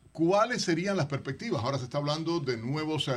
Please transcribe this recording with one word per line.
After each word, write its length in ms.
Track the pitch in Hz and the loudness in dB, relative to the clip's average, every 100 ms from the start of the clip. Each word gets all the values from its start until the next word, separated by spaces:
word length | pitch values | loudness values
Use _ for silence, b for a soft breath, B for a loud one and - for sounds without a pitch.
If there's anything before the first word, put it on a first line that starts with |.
| - | -10
¿cuáles 520 | - 165 202 226 233 | 0 4 6 4 2
serían 340 | - 160 196 190 | 0 0 2 0
las 80 | 143 | 0
perspectivas? 580 | - - 135 233 180 | -2 -4 -6 -4 -2
Ahora 140 | 120 139 | 0 -2
se 60 | |
está 160 | 127 143 | -2 -2
hablando 400 | 143 151 160 170 | 0 0 0 0
de 180 | 135 117 | 0 -2
nuevos, 500 | 113 151 156 156 | -2 -2 -2 -2
eh, 40 | 143 | 0